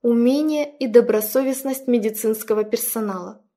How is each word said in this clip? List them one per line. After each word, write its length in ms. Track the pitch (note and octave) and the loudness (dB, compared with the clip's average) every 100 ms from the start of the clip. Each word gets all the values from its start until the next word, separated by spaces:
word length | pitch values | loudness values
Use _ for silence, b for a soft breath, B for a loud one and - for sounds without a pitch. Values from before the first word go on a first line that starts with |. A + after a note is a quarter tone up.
умение 720 | A#3+ A#3 A#3+ C#4 D#4 D4+ D4 - | 2 4 4 2 0 -2 -4 -4
и 100 | C4 | 4
добросовестность 1000 | A3+ A3+ G#3+ G#3 C4 C4+ C4 C4+ C4 - | 4 4 0 0 0 0 -2 -4 -6 0
медицинского 760 | A#3+ G#3+ G#3+ A3 A3 - G#3+ | 0 0 -2 -2 -4 -2 -2
персонала. 800 | G#3 A3+ - A3+ G#3+ F#3 F3+ G#3+ _ | 0 -4 -4 -6 -6 -8 -10 -16 _